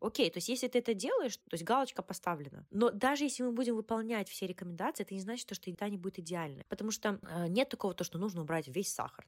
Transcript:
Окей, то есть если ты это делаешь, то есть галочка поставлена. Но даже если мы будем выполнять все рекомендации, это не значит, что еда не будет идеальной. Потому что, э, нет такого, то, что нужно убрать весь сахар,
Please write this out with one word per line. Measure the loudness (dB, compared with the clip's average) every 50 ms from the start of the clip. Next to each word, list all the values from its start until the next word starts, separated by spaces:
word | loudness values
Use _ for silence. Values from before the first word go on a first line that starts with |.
Окей, | -6 -2 2 4 4 4
то | 2 0
есть | -2 -2
если | 0 0 0
ты | 2 2 2
это | 2 2
делаешь, | 0 0 2 2 2 4 2 2 -2
то | -4 _ -6 -6
есть | -2
галочка | 2 4 4 4 4 2 -2 -6
поставлена. | -6 -6 -6 -4 -2 -2 -2 -2 -4 -10 -12 -14 -12 -4
Но | 2 4 4 4
даже | 4 4 4 4 4 4
если | 2 0 0 0 0
мы | 0
будем | 2 2 2 2 2
выполнять | 2 0 0 0 0 0 0 0 -2 -2 -2
все | -4 -6 -4 -4
рекомендации, | -4 -6 -8 -6 -4 -2 -2 -2 0 -2 -4
это | -4 -6
не | -6
значит, | -6 -6 -6 -6 -6 -8 -10
что | -8 -8 -8
еда | -6 -4 -4 -4
не | -4
будет | -4 -4 -6 -6 -6
идеальной. | -6 -4 -2 -2 -2 -4 -6 -10 -10 -8
Потому | -6 -4 -2 -2
что, | -2 0 0 0 0 -2
э, | -4 -6 -2 0 0
нет | 2 4 4 2 2
такого, | 0 -2 0 0 0
то, | 0
что | -4 -4 -2 -2
нужно | -2 -2 -2 -2
убрать | -2 0 0 0 0
весь | -2 -2 -2 -2 -2
сахар, | -2 -4 -4 -6 -6 -12 -20